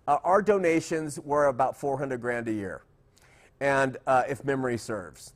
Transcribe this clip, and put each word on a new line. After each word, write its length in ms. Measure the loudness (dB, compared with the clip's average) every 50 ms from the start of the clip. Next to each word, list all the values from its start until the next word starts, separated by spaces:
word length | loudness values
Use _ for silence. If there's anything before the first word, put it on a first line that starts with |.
| _
uh, 120 | 0 0 2
our 200 | 2 4 4 4
donations 760 | 4 4 2 4 4 2 2 2 0 -2 -4 -4 -4 -6 -8 -10
were 280 | -4 0 2 2 4
about 280 | 4 2 2 0 0 -2
four 220 | -4 -4 -4 -4 -2
hundred 220 | -4 -4 -4 -4
grand 260 | -4 -4 -4 -2 -2 -4
a 40 |
year. 300 | -4 -4 -4 -6 -10 -12 -16 _ _ _ _ _ _ _ _ _ _ _ _ _ _ -4
And, 380 | 0 2 2 2 2 0 -2 -2 0
uh, 180 | 2 2 2 2 0
if 160 | -4 -4 -2
memory 320 | -2 -2 0 -2 -2 -4
serves, 560 | -4 -4 -6 -8 -8 -8 -12 -16 -20 -20 -12 -2